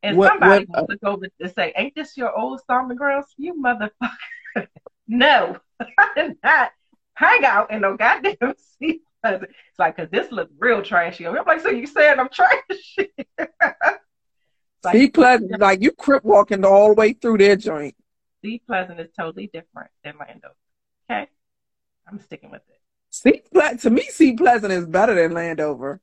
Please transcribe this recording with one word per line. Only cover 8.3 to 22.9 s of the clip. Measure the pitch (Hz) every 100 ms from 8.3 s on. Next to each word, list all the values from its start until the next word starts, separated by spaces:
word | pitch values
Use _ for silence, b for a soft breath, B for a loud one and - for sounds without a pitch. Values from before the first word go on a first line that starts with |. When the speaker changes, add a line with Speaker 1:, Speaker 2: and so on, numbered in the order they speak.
| 415 254 -
Speaker 1:
<laughs> | _ _
Seat | 311 330 _ _
Pleasant. | 226 185 190
It's | _ _ -
like, | 165 -
'cause | 160
this | 196 -
look | 220 160 139
real | 233 226
trashy. | 196 185 170 - 165
I'm | 247 -
like, | 320
"So | 349
you | 240 285
saying | - 302 339
I'm | 262
<laughs> |
trashy?" | - 370 - - 381 - - 392 - - -
It's | - _ - - - 403 _ _ _ _ _ _ _ _
like, | 185
Speaker 2:
Seat | 214 269
Pleasant, | - 247 247 190 190
like, | 196 190
you | 247
crip | - - 269
walking | 214 208 202 196
all | 190 196 208
the |
way | 214 220
through | - 240 220
their | 202 202
joint. | 214 156 147 _ _ _ _ _
Speaker 1:
Seat | 202 233 _
Pleasant | 196 180 170
is | 165 -
totally | 165 175 208
different | 165 165 - - _
than | 147 147
Landover. | 147 - 67 _ _ _ _ _ _
Okay? | 220 - _ _ _ _ _ _ _ _
I'm | 202
sticking | _ - _
with | - _
it. | _ _